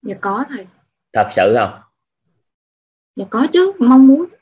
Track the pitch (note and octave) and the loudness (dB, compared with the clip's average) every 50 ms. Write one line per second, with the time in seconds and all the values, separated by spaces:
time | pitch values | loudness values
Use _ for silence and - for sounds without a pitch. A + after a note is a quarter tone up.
0 | _ G#3 F#3+ - - G3+ G3 A3 C#4 C#4+ C#4+ G#3+ F#3+ F#3 _ _ _ _ _ _ | _ -14 -14 -10 -8 -8 -6 -6 -8 -10 -12 -16 -16 -18 _ _ _ _ _ _
1 | _ _ _ A2+ G#2 - - A2 F#2 G2+ A2+ A#2+ G#2+ F#2+ - - _ _ _ _ | _ _ _ -4 -4 -2 -2 0 0 0 0 0 -2 -4 -8 -14 _ _ _ _
2 | _ _ _ _ _ _ _ _ _ _ _ _ _ _ _ _ _ _ _ _ | _ _ _ _ _ _ _ _ _ _ _ _ _ _ _ _ _ _ _ _
3 | _ _ _ - G3 F#3+ - - C4+ D#4 - F4 F4+ G4 G4 F#4+ B3+ A#3+ C4 C4 | _ _ _ -14 -12 -8 -4 -4 -4 0 0 0 0 0 -2 -2 2 4 6 6
4 | C4+ C4 C4+ D4+ F4 F4+ _ _ | 6 6 4 2 0 -8 _ _